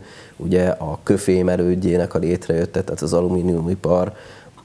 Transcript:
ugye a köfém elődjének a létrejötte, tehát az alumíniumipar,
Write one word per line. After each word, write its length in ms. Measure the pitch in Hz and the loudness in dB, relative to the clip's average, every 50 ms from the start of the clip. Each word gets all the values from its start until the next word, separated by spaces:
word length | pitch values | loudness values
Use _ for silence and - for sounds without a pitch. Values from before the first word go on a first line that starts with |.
| - - - - - - - - | -4 -10 -20 -20 -20 -20 -14 -8
ugye 300 | - 85 92 90 90 90 | -4 0 2 2 2 2
a 320 | 90 - - 78 73 - - | 0 -2 -4 -8 -8 -4 0
köfém 460 | - 104 95 - - 92 92 90 90 | 0 0 2 2 2 2 2 2 2
elődjének 640 | 90 90 87 87 90 90 92 90 85 90 85 85 - | 2 2 2 2 0 0 0 2 2 2 0 0 -2
a 60 | 85 | -2
létrejötte, 600 | 82 82 90 90 - - 82 82 87 - - - | 0 0 -2 -2 -2 -2 0 0 0 -2 -2 -4
tehát 200 | - - - - | -4 -4 -4 -4
az 120 | 76 78 90 | -2 0 0
alumíniumipar, 1000 | 85 90 90 92 90 87 90 87 85 80 82 95 95 - 80 87 90 92 101 - - - - - - - - - - - | 2 2 2 0 0 2 2 0 0 0 -2 -4 -2 0 2 2 2 2 0 -4 -10 -16 -20 -20 -20 -20 -20 -20 -16 -8